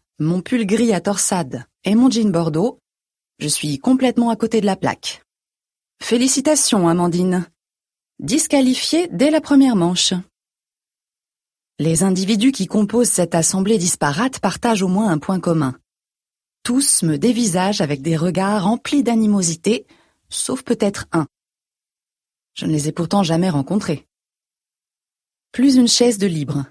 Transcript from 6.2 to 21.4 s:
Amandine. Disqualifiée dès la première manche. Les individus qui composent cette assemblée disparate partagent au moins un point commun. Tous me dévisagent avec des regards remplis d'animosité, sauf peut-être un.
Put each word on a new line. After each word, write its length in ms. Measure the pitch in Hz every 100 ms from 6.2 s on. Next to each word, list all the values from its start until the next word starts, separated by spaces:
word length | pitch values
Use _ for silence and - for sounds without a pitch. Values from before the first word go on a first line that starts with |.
| 262 269 285 302 - 202 170
Amandine. 600 | 175 175 175 185 180 170 _ _ _ _ _ _ -
Disqualifiée 920 | - 311 - 285 254 254 - 320 359
dès 200 | 175 285
la 120 | 311
première 340 | - 285 269 214
manche. 380 | 170 180 - 185 - _ _ _ _ _ _ _ _ _ _ _ _ _ _ -
Les 240 | 151 165
individus 500 | 190 185 190 220 262
qui 140 | 269 185
composent 420 | 214 208 233 240
cette 260 | - 170 170
assemblée 420 | 165 190 196 220
disparate 600 | 175 - 147 143 254 -
partagent 440 | 196 - 240 214
au 40 | 185
moins 220 | 185 220
un 80 | 151
point 240 | - 190
commun. 360 | 175 160 135 131 _ _ _ _ _ _ _ _
Tous 400 | - 247 277 -
me 140 | 165 147
dévisagent 640 | 226 226 233 180 190 208
avec 200 | 151 143
des 140 | 151 160
regards 480 | 180 180 190 214
remplis 400 | 185 240 - 285
d'animosité, 840 | 226 226 214 202 170 156 202 240 - _ _ _ _
sauf 340 | - - 262
peut-être 420 | - 233 202 202 -
un. 160 | 165 151 _